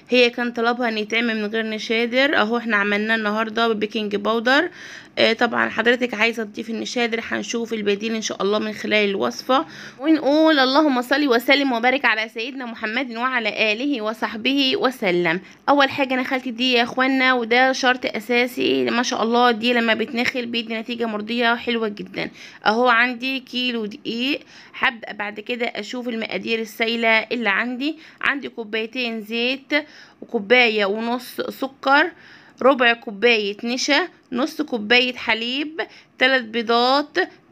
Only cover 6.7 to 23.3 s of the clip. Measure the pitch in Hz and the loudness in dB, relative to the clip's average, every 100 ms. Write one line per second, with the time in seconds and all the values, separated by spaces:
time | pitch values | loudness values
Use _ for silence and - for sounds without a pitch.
6.7 | 220 214 247 233 226 - 226 208 233 220 | -6 -4 -2 -2 -2 -4 -6 -4 -4 -4
7.7 | 220 202 202 220 220 208 - 196 214 214 | -2 0 0 -2 -4 -4 -2 0 0 -2
8.7 | 208 214 208 202 196 240 240 - 269 - | -6 0 2 2 0 -2 -2 0 0 0
9.7 | - - - 294 311 262 302 320 294 262 | -10 -18 -4 2 2 4 6 6 6 4
10.7 | 285 302 254 247 285 285 233 254 277 277 | 4 4 2 0 2 4 2 4 2 2
11.7 | 233 247 269 240 220 226 226 254 269 233 | 2 2 2 2 0 -2 -6 -8 -8 -10
12.7 | 233 214 240 254 226 254 254 214 - 214 | -6 -4 -4 -4 -4 -2 -2 -2 0 0
13.7 | 214 285 247 214 226 214 214 247 277 262 | 0 -2 -2 -4 -4 -6 -2 0 2 2
14.7 | - 254 254 196 175 170 180 - - - | 2 0 0 0 2 2 0 -4 -4 2
15.7 | 285 269 285 262 254 262 262 254 226 254 | 4 4 0 -2 -2 -2 -4 -6 -2 2
16.7 | 233 240 254 262 269 254 254 226 240 262 | 2 2 0 0 2 2 2 2 4 4
17.7 | 262 254 254 - 220 226 240 247 135 - | 4 2 0 -2 -6 0 0 0 0 0
18.7 | - 127 226 247 247 220 240 247 214 240 | 2 2 0 0 0 2 4 4 4 2
19.7 | 240 233 220 226 233 247 262 233 233 226 | 2 2 0 -2 -2 -2 -2 -4 -6 -6
20.7 | 226 226 233 233 208 214 240 233 240 240 | -8 -6 -6 -4 -4 -4 0 0 0 -2
21.7 | 233 220 202 185 170 160 - - - - | -2 -4 -6 -10 -10 -10 -12 -20 -4 0
22.7 | 226 254 226 247 233 262 | 2 4 4 2 -2 -6